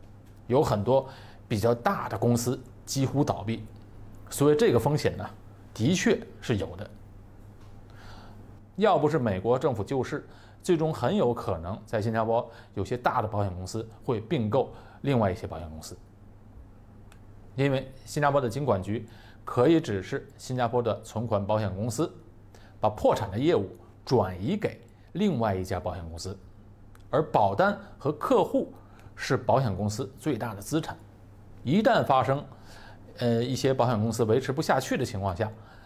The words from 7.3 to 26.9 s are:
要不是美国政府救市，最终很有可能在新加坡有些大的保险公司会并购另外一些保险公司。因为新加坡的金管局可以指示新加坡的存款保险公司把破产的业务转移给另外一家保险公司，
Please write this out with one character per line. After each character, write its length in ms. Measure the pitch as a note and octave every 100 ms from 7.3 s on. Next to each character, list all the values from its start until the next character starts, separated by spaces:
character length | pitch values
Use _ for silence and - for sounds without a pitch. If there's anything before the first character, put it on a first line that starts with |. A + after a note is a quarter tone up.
| - - - - - - - - - - - - - - -
要 200 | G#3 D#3+
不 100 | D3
是 120 | D3+
美 200 | A#2 F#2
国 200 | A2+ B2+
政 160 | D3 G#2
府 80 |
救 200 | F#2+ C#3
市， 240 | A#2 D3 - - - -
最 120 | - E3
终 160 | D#3+
很 240 | - B2 G#3
有 160 | A#2+
可 280 | A#2 - E2+
能 200 | E2+ G#2 -
在 160 | A2+
新 100 | A2
加 140 | A2+ A2+
坡 240 | A#2 A#2+ - -
有 100 | G#2
些 140 | F#2+ B2
大 240 | - B2+
的 60 | G#2
保 160 | G#2
险 120 | G2+ F2
公 100 | F#2
司 220 | A#2 - -
会 160 | - A2
并 300 | G#2+ D3+ G#2+
购 240 | C3 - - - -
另 180 | C#3 B2
外 120 | G2+
一 40 | F2+
些 100 | G2
保 140 | E2
险 100 | E2
公 100 | D#2
司。 160 | - - - - - - - - - - - - - - - - - C3
因 160 | C#3
为 180 | C3 C3 -
新 160 | - D3+
加 100 | C#3+
坡 120 | C#3
的 80 | B2
金 160 | C#3 B2+
管 180 | G2
局 240 | F#2+ A2+ A2 - - - -
可 200 | - C3+
以 140 | E3
指 240 | D#3+ C3+
示 240 | - - - -
新 200 | - B2+
加 100 | A#2+
坡 140 | B2
的 200 | A2+ G2
存 220 | - A2 A#2
款 200 | G2+ G2
保 120 | G#2+
险 160 | G2+
公 160 | F#2+ A#2+
司 240 | - E3+ - - - - - - -
把 80 | A2
破 260 | G#2+ C4+ -
产 160 | G#2
的 80 | G#2
业 160 | D3+ C3+
务 140 | F#2+ - - -
转 320 | - B2 F#2+ F2+
移 140 | A2 G#3+
给 280 | - - - - -
另 260 | E3 G#3 C3
外 160 | A2 F#2
一 80 |
家 160 | F#2 F2+
保 160 | F2+ F2
险 100 | E2
公 100 | E2
司， 180 | F#2 - - - - - -